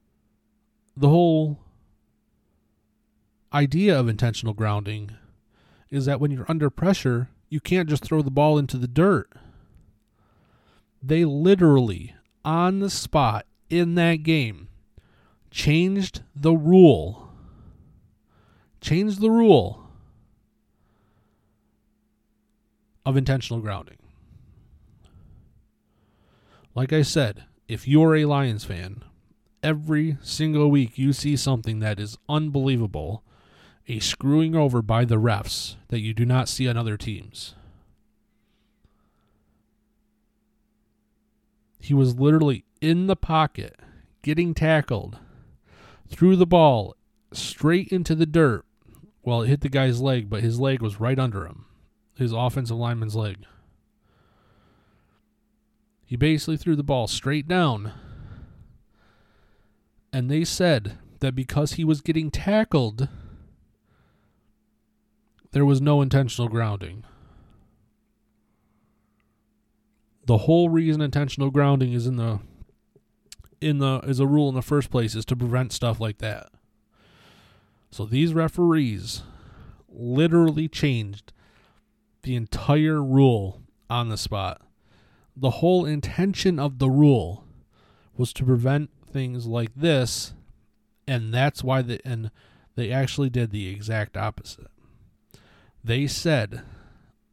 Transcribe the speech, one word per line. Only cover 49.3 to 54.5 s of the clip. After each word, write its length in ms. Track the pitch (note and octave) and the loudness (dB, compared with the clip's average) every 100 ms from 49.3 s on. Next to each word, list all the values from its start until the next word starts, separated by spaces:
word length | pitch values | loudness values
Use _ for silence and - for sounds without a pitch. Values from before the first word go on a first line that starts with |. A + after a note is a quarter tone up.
| A#2+ | -2
it 60 | A#2 | 0
hit 140 | C#3+ | 0
the 80 | C#3+ | 0
guy's 300 | C3+ C3 A#2+ | 0 2 0
leg, 300 | C3+ B2+ G2+ | 0 -2 -2
but 140 | G#2 | -4
his 160 | A#2 A#2 | -2 0
leg 220 | C3+ C3+ | -2 -2
was 180 | A2 G2+ | -4 -4
right 180 | A#2 C3 | -2 0
under 280 | B2+ G2 D#2+ | -2 -4 -10
him, 200 | - - _ _ _ _ - | -14 -20 _ _ _ _ -6
his 160 | A#2+ | -4
offensive 460 | A2+ B2 C3+ A#2+ A#2 | -2 -2 -2 -6 -4
lineman's 380 | A#2+ A#2 A2 A2 | -4 -4 -4 -4
leg. 220 | G#2 F#2 - _ _ _ _ _ _ _ _ _ _ | -6 -8 -18 _ _ _ _ _ _ _ _ _ _